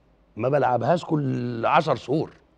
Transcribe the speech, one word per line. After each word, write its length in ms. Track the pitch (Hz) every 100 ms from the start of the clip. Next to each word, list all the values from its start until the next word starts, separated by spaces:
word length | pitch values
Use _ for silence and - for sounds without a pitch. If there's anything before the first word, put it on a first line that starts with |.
| _ _ _ -
ما 120 | 120
بلعبهاش 560 | 143 127 123 113 170
كل 600 | - 156 139 127 120 117 113
عشر 280 | 151 160
شهور، 360 | 127 - 151 101 - _